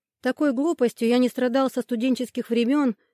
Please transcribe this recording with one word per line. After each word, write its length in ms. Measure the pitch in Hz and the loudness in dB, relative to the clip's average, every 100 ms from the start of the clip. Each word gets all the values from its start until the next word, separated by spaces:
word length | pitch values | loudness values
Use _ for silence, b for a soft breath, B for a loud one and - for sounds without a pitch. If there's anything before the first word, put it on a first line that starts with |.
| _ _ | _ _
Такой 320 | 254 262 302 | -6 -2 0
глупостью 540 | 247 302 339 240 - 226 | 0 -2 0 -2 0 0
я 100 | 247 | 2
не 120 | 254 | 2
страдал 400 | - 254 247 269 | 0 -2 0 0
со 120 | 254 | -2
студенческих 680 | - 240 254 254 247 - 233 | -6 -2 -2 -2 -4 -6 -2
времен 460 | 233 233 285 277 208 _ | 0 2 2 0 -2 _